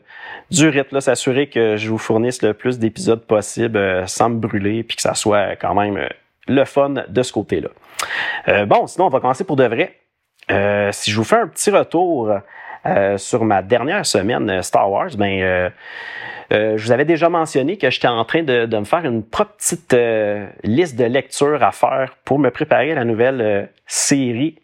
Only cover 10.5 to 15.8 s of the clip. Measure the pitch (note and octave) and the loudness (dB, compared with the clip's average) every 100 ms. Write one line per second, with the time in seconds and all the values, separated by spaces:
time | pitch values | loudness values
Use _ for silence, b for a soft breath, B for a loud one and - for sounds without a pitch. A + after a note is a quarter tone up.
10.5 | G2 G2+ G2+ G2+ - - A2 A2 A3+ F#3 | 0 0 0 0 -2 -4 -2 2 2 2
11.5 | - - F#3+ - E3 F3+ C#3+ G#2+ G2 B | -2 2 2 2 0 0 0 0 -2 B
12.5 | B B B - F#2+ G2 G2+ - A#2 A2 | B B B -2 0 2 0 -2 0 2
13.5 | G2 F#2 A#2+ C3 G3 - G2+ G2 C#3 A2+ | 0 2 0 2 -2 0 0 0 -2 -2
14.5 | F#2 - C3 G#2 G2+ F3 A2 G2+ F#2+ F#2 | -2 0 0 2 0 -2 -2 -2 0 0
15.5 | F2+ F2+ B | 0 -2 B